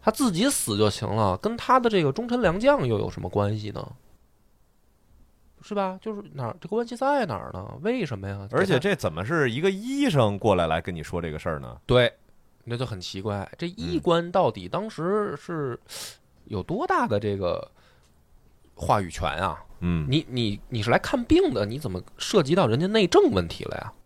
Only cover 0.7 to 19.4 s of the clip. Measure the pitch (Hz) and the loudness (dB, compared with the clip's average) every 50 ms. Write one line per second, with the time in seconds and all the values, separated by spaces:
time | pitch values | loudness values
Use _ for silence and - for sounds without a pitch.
0.7 | 107 101 107 104 95 - - - 101 110 110 98 90 95 - 214 233 226 - - | 2 2 2 2 2 0 -4 -4 0 2 2 2 2 2 0 -4 -4 -4 0 2
1.7 | 240 262 240 240 214 190 165 139 135 - 233 240 233 254 240 180 160 190 226 269 | 2 4 4 4 2 4 2 2 0 -2 -2 -2 -2 2 2 2 2 4 4 4
2.7 | 294 277 175 123 113 101 104 95 90 - 95 92 - 101 101 101 107 107 104 104 | 4 4 4 2 2 2 0 -2 -4 -6 -8 -2 0 2 2 2 0 -2 -6 -6
3.7 | 104 - 101 - - - _ _ _ _ _ _ _ _ _ _ _ _ _ _ | -8 -8 -10 -10 -14 -20 _ _ _ _ _ _ _ _ _ _ _ _ _ _
4.7 | _ _ _ _ _ _ _ _ _ _ - _ _ _ _ _ _ _ - - | _ _ _ _ _ _ _ _ _ _ -20 _ _ _ _ _ _ _ -12 -6
5.7 | 208 202 196 190 185 190 - 226 214 202 208 - 147 143 127 113 - 180 - 165 | -4 -2 -2 -2 -4 -6 -8 -10 -10 -10 -12 -14 -10 -8 -6 -6 -8 -8 -8 -4
6.7 | - 220 240 233 240 233 262 269 285 285 240 175 117 95 - 64 - 90 95 107 | -2 -2 -2 -4 -4 -2 0 2 2 2 0 0 -4 -6 -6 -8 -10 -10 -10 -10
7.7 | 110 120 147 208 240 262 208 139 120 101 98 98 98 98 98 98 - 135 180 196 | -12 -6 -4 -2 -2 -2 -2 -4 -4 -6 -6 -6 -8 -8 -8 -4 0 0 2 4
8.7 | 180 127 151 202 202 - - 101 78 80 92 113 165 165 147 123 113 127 160 196 | 2 2 4 2 0 0 0 -4 -2 -2 -4 -2 0 2 2 2 0 0 0 0
9.7 | 196 190 214 247 269 277 285 269 175 143 117 104 101 98 - 117 98 90 85 80 | 0 0 -4 -4 -2 2 2 4 4 4 4 4 2 2 4 4 4 4 4 2
10.7 | 80 85 82 - 90 82 76 - - 87 85 82 76 78 - 90 82 73 65 60 | 2 0 -2 -4 -8 -8 -8 -6 -6 -4 -4 -4 -6 -6 -4 -4 -4 -4 -6 -10
11.7 | 58 - _ - 127 123 123 117 - _ _ _ _ _ _ _ _ _ _ - | -14 -16 _ 4 4 6 6 4 2 _ _ _ _ _ _ _ _ _ _ -10
12.7 | 117 120 127 117 117 92 90 - - 95 95 107 101 101 95 - - - - 175 | -6 -6 -6 -6 -8 -10 -10 -10 -10 -6 -4 -4 -4 -4 -6 -8 -10 -10 -10 -10
13.7 | 175 214 233 170 175 330 - 180 165 170 170 175 175 196 175 131 110 - 90 90 | -8 -8 -8 -4 -4 -2 2 2 2 2 0 0 0 2 2 2 0 -2 -8 -6
14.7 | - 165 202 220 - - 151 175 196 214 208 208 - 143 - - 175 160 147 131 | -6 -6 -6 -6 -8 -6 -4 -2 -2 -2 -2 -4 -6 -10 -10 -8 -8 -6 -6 -6
15.7 | 120 - _ _ - - - - - _ _ _ _ _ _ - 104 98 90 - | -8 -10 _ _ -14 -14 -14 -14 -16 _ _ _ _ _ _ -8 -6 -6 -4 -4
16.7 | 160 214 330 370 381 349 269 - 117 104 107 107 101 98 95 87 85 85 - - | -4 -4 0 0 0 0 2 2 0 0 0 0 -2 0 0 -2 -2 -2 -6 -10
17.7 | _ _ _ _ _ _ _ _ _ _ _ _ _ - _ _ _ _ _ _ | _ _ _ _ _ _ _ _ _ _ _ _ _ -20 _ _ _ _ _ _
18.7 | _ - - - 139 107 98 85 - - - 82 - 80 | _ -10 0 2 2 2 2 -2 -4 -4 -2 -2 -2 0